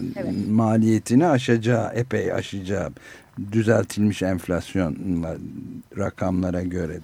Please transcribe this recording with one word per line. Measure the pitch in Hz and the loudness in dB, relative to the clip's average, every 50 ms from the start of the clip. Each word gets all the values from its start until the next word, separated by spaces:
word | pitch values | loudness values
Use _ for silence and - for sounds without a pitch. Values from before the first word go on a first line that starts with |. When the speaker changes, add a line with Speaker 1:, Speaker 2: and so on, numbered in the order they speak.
| - - - - | -4 -6 -6 -6
Speaker 1:
Evet. | - 92 95 98 101 101 | -4 -4 -2 -2 0 2
Speaker 2:
maliyetini | 107 110 113 110 110 113 110 110 110 107 - - 117 131 170 | 2 4 4 4 4 4 4 4 4 2 2 2 4 4 6
aşacağı, | 175 147 123 127 - 120 117 107 120 123 113 107 90 - | 6 4 4 4 2 2 2 4 2 2 2 0 0 -2
epey | 117 120 - 107 107 92 92 90 | -4 -2 -2 -2 -2 0 0 -2
aşacağı | 92 95 - - 98 92 92 98 92 85 71 - - - - - - - _ _ - 101 101 104 | -2 -4 -4 -8 -8 -6 -4 -4 -2 -4 -4 -8 -12 -18 -20 -20 -20 -20 _ _ -12 -8 -2 0
düzeltilmiş | 113 110 107 117 110 101 - - 104 104 104 98 - 92 | 2 4 6 4 4 4 0 0 0 2 2 2 0 0
enflasyon | 92 95 87 - - 87 85 - - - 98 90 78 69 - - 98 90 82 82 82 82 - 85 - - - - - - - - - - 104 | -2 -2 -2 -2 -2 -2 -2 -2 -2 -2 0 0 0 -2 -4 -4 -2 -2 -2 -2 -4 -6 -8 -10 -12 -12 -12 -12 -12 -14 -14 -16 -12 -8 -6
rakamlara | 98 101 - - 104 92 92 90 92 92 87 90 90 | -6 -6 -4 -4 -2 -2 0 0 0 0 -2 -2 -4
göre | 90 90 92 87 78 78 80 | -4 -4 -4 -4 -6 -6 -8